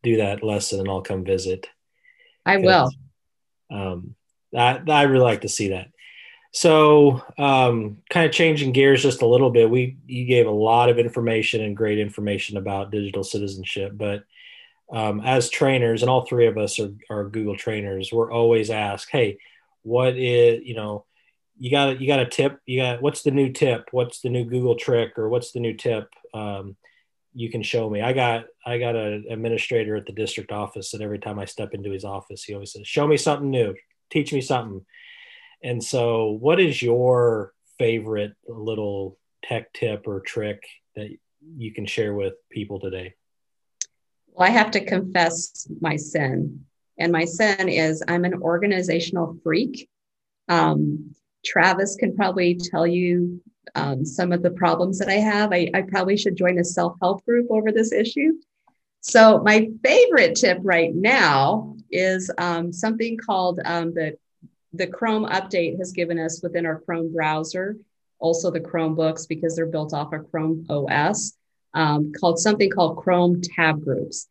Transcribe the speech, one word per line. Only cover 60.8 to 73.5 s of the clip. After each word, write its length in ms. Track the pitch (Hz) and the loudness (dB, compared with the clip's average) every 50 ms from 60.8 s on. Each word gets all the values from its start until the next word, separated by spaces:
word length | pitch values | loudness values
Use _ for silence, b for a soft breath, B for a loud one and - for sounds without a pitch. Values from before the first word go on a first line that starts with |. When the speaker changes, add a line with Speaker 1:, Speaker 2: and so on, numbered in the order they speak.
| 165 165 - | 2 2 0
Speaker 2:
now 840 | 170 190 220 262 269 202 160 143 135 135 147 196 220 220 220 - - - _ | 0 2 2 4 4 4 4 4 4 4 4 2 0 -2 -8 -14 -18 -16 _
is, 400 | - 180 185 185 185 185 185 185 - - | -2 0 0 0 0 -2 -4 -6 -6 -4
um, 340 | 175 175 170 170 170 175 | -2 -2 -2 -2 -4 -6
something 460 | 175 175 - 220 226 226 226 233 226 226 | -6 -4 -4 -4 -2 -2 -4 -4 -6 -8
called, 440 | - - 208 190 185 180 175 175 - | -4 -4 -2 0 0 0 -2 -2 -4
um, 280 | - 170 170 170 165 170 | -4 -4 -2 -2 -4 -4
the, 240 | 170 160 156 151 - _ _ _ _ - - _ _ _ _ - | -4 -4 -4 -6 -10 _ _ _ _ -20 -20 _ _ _ _ -8
the 140 | 170 185 180 | -8 -8 -6
Chrome 380 | 185 - 233 226 220 214 214 - | -6 -4 -2 -2 0 -2 -2 -2
update 500 | - 190 190 190 202 185 170 160 170 185 | -4 -4 -4 -2 -2 -2 -2 -2 -4 -6
has 160 | 185 180 185 | -8 -8 -4
given 260 | 185 175 165 175 170 | -6 -4 -2 -2 -4
us 240 | 160 165 165 - - | -4 -6 -6 -6 -10
within 220 | 170 170 170 170 | -6 -4 -4 -4
our 160 | 165 160 160 | -4 -6 -6
Chrome 320 | - - 170 165 165 165 160 | -6 -8 -6 -4 -4 -4 -4
browser, 640 | 165 156 156 156 156 160 160 - 185 185 196 220 214 - _ _ _ _ _ _ _ | -2 -2 -2 -2 -2 -4 -6 -6 -6 -6 -6 -8 -10 -14 _ _ _ _ _ _ _
also 320 | - 165 170 165 - 180 | -2 0 0 0 -2 -2
the 80 | 165 170 | -2 -4
Chromebooks, 680 | 165 - - 170 160 160 156 160 160 160 156 - - | -8 -4 -4 -2 -2 -2 0 0 0 0 0 -4 -8
because 300 | - 165 160 - 165 160 | -10 -8 -4 -4 -4 -2
they're 100 | 165 165 | -2 -4
built 280 | 160 160 156 156 151 - | -2 -2 -4 -4 -4 -4
off 180 | 147 147 147 | -6 -6 -6
of 180 | - 156 151 - | -8 -10 -10 -8
Chrome 360 | - 165 156 160 165 160 165 - | -6 -4 -2 -2 -2 -4 -4 -4
O 160 | 151 147 143 - | -4 -4 -2 0
S, 500 | - 139 147 170 214 - - - - _ _ _ _ _ _ _ - | 0 2 2 2 0 -2 -4 -8 -10 _ _ _ _ _ _ _ -2
um, 380 | 156 160 151 151 151 151 151 - - | 0 2 2 2 2 0 -2 -4 0
called 200 | - 175 165 165 | 2 2 2 2
something 300 | - 214 208 214 208 190 | 2 2 2 4 2 0
called 280 | 190 196 175 160 165 - | 2 2 0 0 0 -2
Chrome 440 | - 190 180 175 175 175 175 175 | 0 2 4 4 4 4 2 2
tab 400 | 175 - | -2 -6